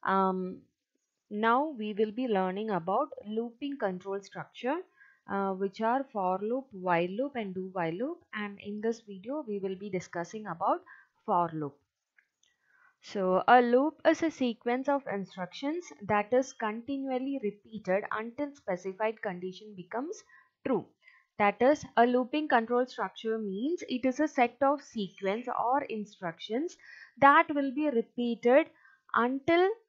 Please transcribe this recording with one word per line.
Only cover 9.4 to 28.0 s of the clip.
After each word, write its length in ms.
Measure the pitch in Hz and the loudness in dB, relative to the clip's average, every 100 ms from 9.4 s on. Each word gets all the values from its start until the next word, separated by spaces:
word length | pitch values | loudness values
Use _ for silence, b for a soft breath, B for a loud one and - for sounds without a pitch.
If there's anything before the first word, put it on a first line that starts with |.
| 254 | -6
we 100 | 202 | -6
will 180 | 190 190 | -4 -6
be 140 | 202 | -6
discussing 560 | 185 - 175 170 220 214 | -6 -6 -8 -8 -10 -10
about 360 | 170 202 339 - B B _ - | -4 0 0 -4 B B _ 0
for 240 | 185 170 | 2 2
loop. 220 | 160 147 - _ _ _ _ _ _ b b b b b b | 0 -6 -8 _ _ _ _ _ _ b b b b b b
So 400 | - 208 185 185 - | -10 -2 2 4 8
a 120 | 240 | 8
loop 360 | 247 240 294 - - | 8 4 4 2 2
is 140 | 320 | 4
a 80 | 330 | 0
sequence 580 | - 254 220 240 247 269 | 0 -2 -2 -2 -2 0
of 140 | 277 262 | -2 -2
instructions 720 | 202 190 - 180 - 277 330 349 - | -6 -6 -10 -10 -6 -6 -6 -8 -16
that 280 | 202 208 208 | -2 -2 2
is 220 | 247 262 | 0 0
continually 840 | - 220 220 233 277 269 254 262 277 | -4 -6 -6 -6 -6 -4 -4 -4 -4
repeated 600 | 208 202 - 220 - 185 - | -4 -8 -14 -12 -2 0 0
until 420 | 214 233 233 285 | -6 -6 -6 -8
specified 680 | 285 - 180 190 185 220 226 | -8 -6 -6 -6 -2 -4 -2
condition 500 | 214 180 185 185 214 202 | -8 -6 -10 -12 -18 -18
becomes 480 | 175 220 294 440 - b b b - | -10 -8 -8 -10 -16 b b b -2
true. 180 | 226 - _ b b b - | -2 -4 _ b b b 0
That 200 | 208 196 | 0 4
is, 200 | 247 294 - - | 2 2 0 2
a 80 | 240 | 4
looping 420 | 247 247 302 302 | 4 0 -4 2
control 380 | 247 226 240 247 | 0 2 0 -2
structure 540 | - 196 - 226 226 | -4 -8 -6 -6 -4
means 420 | 214 190 262 349 - | -4 -4 -4 -4 -4
it 160 | 247 262 | -2 -2
is 140 | 254 | 0
a 80 | 302 | -2
set 280 | 302 240 240 | 2 0 2
of 220 | 277 285 | 0 0
sequence 640 | - 226 190 - 190 214 247 | -4 -6 -6 -4 -4 -2 -4
or 340 | - 226 269 - | -4 0 0 0
instructions 920 | 220 208 - 180 160 - 226 339 - B B B B | -6 -8 -8 -10 -8 -6 -4 -4 -8 B B B B
that 300 | 277 294 330 294 | 8 8 4 0
will 180 | 277 | -2
be 160 | 254 302 | 0 0
repeated 800 | 233 | 0